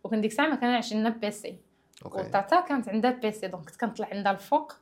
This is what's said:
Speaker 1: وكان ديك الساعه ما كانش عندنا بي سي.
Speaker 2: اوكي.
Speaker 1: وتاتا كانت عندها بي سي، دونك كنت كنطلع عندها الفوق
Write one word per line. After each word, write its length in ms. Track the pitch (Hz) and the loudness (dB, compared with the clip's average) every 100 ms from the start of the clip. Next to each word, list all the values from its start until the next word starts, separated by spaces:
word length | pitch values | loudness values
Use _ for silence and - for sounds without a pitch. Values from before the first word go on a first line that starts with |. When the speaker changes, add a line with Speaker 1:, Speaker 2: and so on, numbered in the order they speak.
Speaker 1:
وكان 180 | - 220 | -2 0
ديك 100 | 220 | 0
الساعه 160 | 247 311 | 2 2
ما 80 | 269 | 2
كانش 380 | 240 247 226 | 2 0 0
عندنا 160 | 214 220 | 0 0
بي 220 | 220 208 | 0 -6
سي. 280 | 208 - 185 _ _ _ - - | -6 -12 -14 _ _ _ -20 -10
Speaker 2:
اوكي. 160 | 190 | -8
Speaker 1:
وتاتا 400 | 185 196 196 349 | 0 0 4 4
كانت 280 | 359 277 220 | 4 -2 0
عندها 220 | 220 247 | 2 2
بي 200 | 247 214 | 2 -2
سي، 160 | 214 190 | -2 -8
دونك 180 | 180 151 | -8 -14
كنت 100 | - | -6
كنطلع 320 | 233 226 208 | -6 -4 -6
عندها 200 | 202 202 | 0 0
الفوق 420 | 196 - 294 302 - | 0 2 0 0 -16